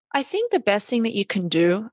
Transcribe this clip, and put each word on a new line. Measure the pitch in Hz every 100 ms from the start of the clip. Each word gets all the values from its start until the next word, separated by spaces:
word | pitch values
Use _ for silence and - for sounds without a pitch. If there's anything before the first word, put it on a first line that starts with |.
| _ 277
I |
think | 269 381 466
the | 349
best | 220 202 -
thing | 247
that | 226
you | 196
can | 196 196 175
do | 165 170 185 220